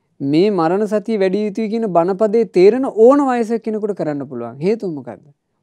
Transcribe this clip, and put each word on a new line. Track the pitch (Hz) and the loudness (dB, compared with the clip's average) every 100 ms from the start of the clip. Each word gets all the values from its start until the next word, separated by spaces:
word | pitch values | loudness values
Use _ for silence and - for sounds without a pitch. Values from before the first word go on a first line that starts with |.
| _ - | _ -8
මේ | 139 151 202 | 0 2 2
මරණ | 190 160 185 214 | 2 0 0 -2
සතිය | 214 208 220 | -2 -2 -2
වැඩි | 190 196 | 0 0
යුතුයි | 214 202 220 | -4 -4 -4
කියන | 226 226 | -4 0
බණපදයේ | 170 170 190 220 226 220 | 0 0 0 0 0 0
තේරෙන | 180 190 247 262 | 4 4 4 0
ඕන | 196 226 285 | 4 6 6
වයසක | 277 247 214 233 | 2 -2 -2 -4
කෙනෙකුට | - 214 208 190 | -4 -6 -6 -4
කරන්න | 160 143 139 | -4 -6 -8
පුළුවන්. | 123 117 123 | -10 -10 -6
හේතුව | 170 220 202 | -4 -4 -4
මොකද්ද? | 147 120 101 _ _ _ _ | -10 -12 -16 _ _ _ _